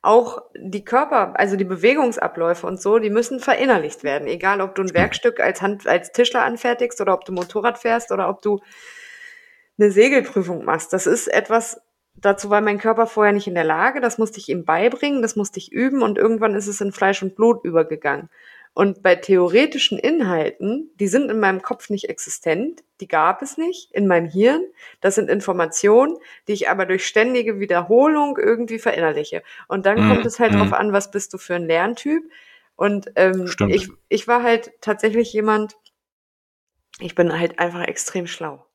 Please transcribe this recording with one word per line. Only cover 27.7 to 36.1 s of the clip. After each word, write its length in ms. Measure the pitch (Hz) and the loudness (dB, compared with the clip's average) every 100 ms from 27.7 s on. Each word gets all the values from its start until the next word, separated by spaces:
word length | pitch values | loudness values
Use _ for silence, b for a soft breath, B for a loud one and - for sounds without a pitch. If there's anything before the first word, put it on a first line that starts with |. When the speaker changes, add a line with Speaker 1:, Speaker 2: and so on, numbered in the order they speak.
| 175 175 233 294 302 294 - | -2 4 4 4 2 0 0
Speaker 1:
irgendwie 420 | - 226 233 220 | 0 0 -4 -4
verinnerliche. 640 | 233 - 165 147 151 165 B B B | -4 0 -2 -2 -6 -10 B B B
Und 180 | 196 190 | -2 0
dann 120 | 220 | 2
Speaker 2:
Mhm. 100 | 214 | 4
Speaker 1:
kommt 180 | 208 233 | 4 0
es 140 | 226 | 0
halt 140 | 226 | 2
drauf 140 | 202 202 | 4 2
Speaker 2:
Mhm. 60 | |
Speaker 1:
an, 200 | - 214 | 2 0
was 180 | 196 - | 0 -2
bist 220 | 202 - | -8 -8
du 40 | 190 | -14
für 180 | - 175 | -6 -6
ein 120 | 165 | 0
Lerntyp. 560 | 165 196 233 285 320 320 B B B B - | 0 0 -4 -2 -4 -4 B B B B -4
Und, 340 | 202 202 196 - | -2 -2 -4 2
ähm, 300 | 185 190 180 | 2 2 -6
Speaker 2:
Stimmt. 280 | - 202 185 | 0 2 2
Speaker 1:
ich, 140 | - - _ | -2 -16 _
ich 200 | 214 - | -4 0
war 120 | 240 | 0
halt 300 | 240 226 233 _ | 2 0 -2 _
tatsächlich 540 | 214 208 220 220 233 | -6 -2 0 0 -2
jemand, 420 | 214 214 214 214 - _ _ _ | -2 0 0 -2 -10 _ _ _